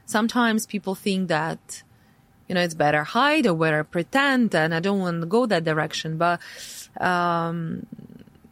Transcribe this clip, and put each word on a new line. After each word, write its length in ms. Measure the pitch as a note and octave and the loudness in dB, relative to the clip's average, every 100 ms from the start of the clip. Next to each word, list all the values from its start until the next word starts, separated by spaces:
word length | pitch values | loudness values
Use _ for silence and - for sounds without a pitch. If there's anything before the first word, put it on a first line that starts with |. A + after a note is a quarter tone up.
| - | -4
sometimes 600 | G#3+ A3+ B3 A#3 A3 - | 0 2 2 2 2 -2
people 300 | G3+ F#3+ F#3+ | -6 -4 -4
think 320 | G#3+ F#3+ F3+ | -2 0 0
that, 540 | D#3 D#3+ D#3+ - - - _ _ _ _ _ - | 0 -2 -6 -12 -18 -20 _ _ _ _ _ -4
you 80 | F3+ | -2
know, 60 | |
it's 120 | F3 | 0
better 300 | D#3+ D3 D3+ | 2 2 2
hide 440 | D3+ A#3 C#4 D#4 A#3 | 0 2 2 4 2
or 80 | E3 | 2
better 280 | D#3+ D3+ | 2 0
pretend, 720 | D3+ F3 E3 C4+ C#4 C4 A3 E3+ | -2 -4 0 2 2 4 2 2
and 180 | D#3 | 2
I 60 | E3 | 0
don't 180 | F#3 G3+ | 0 0
want 220 | F3+ E3+ | 0 -2
to 60 | E3 | 0
go 180 | A3 B3 | 2 2
that 180 | F3+ | 2
direction. 540 | E3 D#3 D3+ - D#3+ D#3+ | 2 0 -2 -4 -6 0
But, 220 | E3+ E3+ - - - - - - | 0 0 -6 -18 -16 -16 -14 -4
um, 840 | F3+ F3+ F3 E3+ E3 E3+ E3 - - - - - - - - | 0 0 0 0 -2 -4 -6 -8 -10 -16 -18 -20 -20 -20 -20